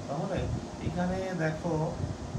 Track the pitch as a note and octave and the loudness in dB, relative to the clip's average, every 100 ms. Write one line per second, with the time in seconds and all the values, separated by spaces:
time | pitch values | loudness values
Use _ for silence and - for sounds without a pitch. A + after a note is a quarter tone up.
0 | - D3 F#3+ F#3 - - - - - E3 | -2 -2 0 0 0 0 -2 -4 -2 2
1 | F3+ F#3 F#3+ F3 D#3 D#3 E3+ D#3 E3 - | 2 2 0 2 2 2 2 2 2 0
2 | - - - | -2 -2 -4